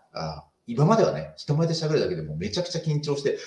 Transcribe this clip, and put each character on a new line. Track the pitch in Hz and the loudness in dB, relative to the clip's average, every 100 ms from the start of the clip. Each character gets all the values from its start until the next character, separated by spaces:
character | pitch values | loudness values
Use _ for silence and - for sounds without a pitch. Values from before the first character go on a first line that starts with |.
| _ | _
あ、 | - 80 76 - _ - | -8 -8 -10 -16 _ -6
今 | 120 156 | 4 6
ま | 226 | 6
で | |
は | 175 | 4
ね、 | - - - | 0 -6 -10
人 | - 147 | -2 0
前 | 165 | 2
で | |
喋 | - 156 | 0 0
る | 147 | 0
だ | 95 | 0
け | 85 | -2
で | |
も | 76 76 | -6 -6
め | 98 | -4
ち | - | -4
ゃ | |
く | 175 | -4
ち | 165 | -4
ゃ | |
緊 | 156 147 | -2 -2
張 | 147 139 | 0 -2
し | |
て、 | 131 113 | 0 -2